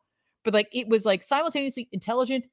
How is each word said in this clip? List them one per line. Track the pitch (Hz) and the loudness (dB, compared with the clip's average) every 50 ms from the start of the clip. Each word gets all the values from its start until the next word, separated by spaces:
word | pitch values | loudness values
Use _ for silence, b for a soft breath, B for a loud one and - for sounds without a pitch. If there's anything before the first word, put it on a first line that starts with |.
| _ _ _ _ _ _ _ _ _ | _ _ _ _ _ _ _ _ _
But, | 226 202 | 0 2
like, | 214 208 - - | 2 2 0 -4
it | 247 240 214 | -6 0 2
was, | 226 220 208 | 2 2 4
like, | 220 190 180 - | 2 2 2 0
simultaneously | - 277 277 320 330 - 294 277 269 240 262 233 - | 0 0 0 0 0 -2 -2 -2 -4 -6 -8 -10 -10
intelligent | - 190 - - 233 247 254 233 269 262 247 - | -10 -8 -6 -2 -2 0 0 0 -2 -4 -4 -6